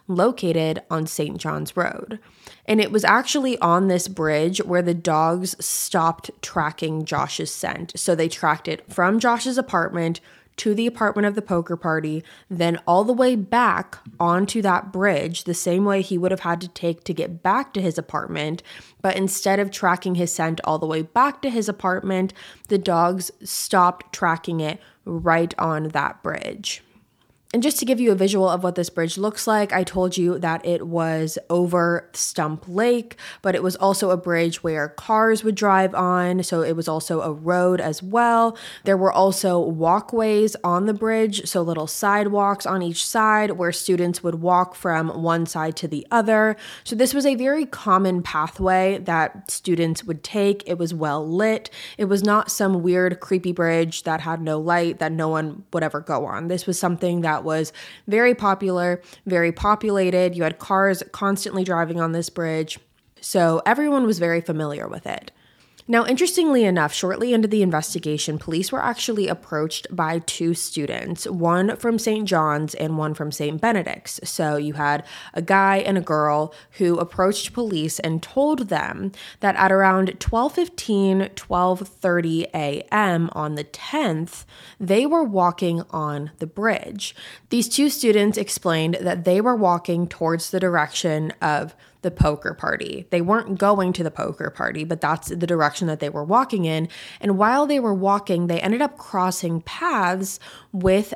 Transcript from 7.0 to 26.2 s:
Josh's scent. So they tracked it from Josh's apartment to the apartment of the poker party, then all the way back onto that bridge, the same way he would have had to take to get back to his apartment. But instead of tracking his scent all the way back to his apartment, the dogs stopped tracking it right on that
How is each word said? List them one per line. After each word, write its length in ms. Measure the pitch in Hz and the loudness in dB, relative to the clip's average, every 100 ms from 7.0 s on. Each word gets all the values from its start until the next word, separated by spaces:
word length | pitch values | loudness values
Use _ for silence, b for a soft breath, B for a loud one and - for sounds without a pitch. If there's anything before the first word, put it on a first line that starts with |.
| 156 | -4
Josh's 480 | 143 143 - 156 | -2 -2 -4 -8
scent. 400 | - - - 170 175 | -6 -6 -6 -10 -4
So 200 | - 165 | 0 0
they 140 | 165 | 0
tracked 380 | - 156 151 - | 0 0 0 -4
it 240 | 156 - | -10 -6
from 280 | - 180 220 | 0 2 2
Josh's 380 | 240 233 262 247 | 2 0 -2 -4
apartment 600 | - 180 185 170 165 165 b b b - | -2 -2 -2 -2 -2 -4 b b b -4
to 160 | 220 | -2
the 140 | 208 233 | 0 0
apartment 400 | 233 208 208 208 | 0 0 2 0
of 80 | 208 | 0
the 60 | |
poker 340 | 208 175 170 165 | -2 -2 -2 -4
party, 480 | 170 160 156 156 - B B | -2 -2 -2 -6 -10 B B
then 300 | 175 170 170 - | -2 0 0 2
all 160 | 180 | 2
the 100 | 214 | 4
way 220 | 247 254 233 | 2 2 2
back 640 | 190 233 226 175 - - - - | 0 2 2 0 -4 -12 -12 -2
onto 420 | 170 180 202 233 | 2 2 0 0
that 300 | 196 180 196 | 0 0 -2
bridge, 520 | 185 202 147 160 170 | 0 2 2 -2 -6
the 100 | - | -6
same 300 | 165 185 180 | -4 0 2
way 180 | 202 196 | 2 2
he 160 | 190 180 | 0 0
would 140 | 180 | 0
have 80 | 190 | 0
had 220 | 175 170 | -2 -4
to 60 | 180 | -6
take 340 | - 170 165 | -6 -4 -4
to 100 | - | -4
get 300 | 160 180 165 | -4 -6 -2
back 300 | 185 233 277 | 0 0 -2
to 80 | 196 | -2
his 160 | 185 156 | -2 -2
apartment. 640 | - 156 - 160 151 170 - B B B | -4 -6 -4 -4 -4 -6 -10 B B B
But 160 | 190 185 | -2 0
instead 420 | 190 - 196 196 | -2 -2 0 0
of 100 | 196 | 0
tracking 460 | - 185 180 185 175 | 0 0 0 0 -2
his 160 | 175 | -2
scent 300 | - 160 165 | -2 -2 -2
all 160 | - 156 | -2 -2
the 80 | 156 | -2
way 140 | 156 | -4
back 400 | 160 233 277 277 | -2 2 2 0
to 80 | 269 | -4
his 180 | 233 208 | -2 -2
apartment, 680 | 202 185 185 190 185 190 - B B B | -2 -2 -2 -2 0 -2 -4 B B B
the 80 | 196 | 0
dogs 540 | 185 165 175 185 - - | 2 2 2 0 -6 -12
stopped 680 | 202 - - 190 180 180 - | -10 -8 0 4 4 2 -8
tracking 480 | - 175 165 - 165 | -4 -2 -2 -4 -4
it 180 | 151 - b b | -4 -6 b b
right 500 | - 165 170 165 170 - | -8 -2 2 2 2 -2
on 300 | 165 156 156 | -2 -2 -2
that 340 | 151 143 - | -2 -2 -4